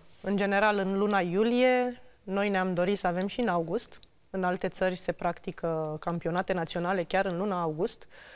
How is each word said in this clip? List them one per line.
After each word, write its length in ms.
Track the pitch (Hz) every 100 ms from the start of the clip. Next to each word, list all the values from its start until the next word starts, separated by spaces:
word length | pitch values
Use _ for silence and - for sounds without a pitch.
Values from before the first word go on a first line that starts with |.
| - -
în 160 | - 202
general, 420 | 202 202 214 208
în 200 | 190 196
luna 220 | 208 202
iulie, 840 | 175 180 226 240 254 254 247 240 - -
noi 260 | - 196 208
ne-am 260 | 196 185
dorit 240 | 175 180 202
să 80 | 180
avem 200 | 175 196
și 140 | -
în 80 | 233
august. 500 | 175 165 202 - - - - _
În 140 | 196
alte 240 | 180 185 190
țări 280 | - 185 180
se 160 | -
practică 840 | 170 175 170 - - 170 160 156 156
campionate 520 | - 170 165 175 185
naționale 500 | 185 165 175 175 190
chiar 220 | 170 190
în 120 | 196 170
luna 260 | 208 180
august, 440 | 170 156 208 - - - -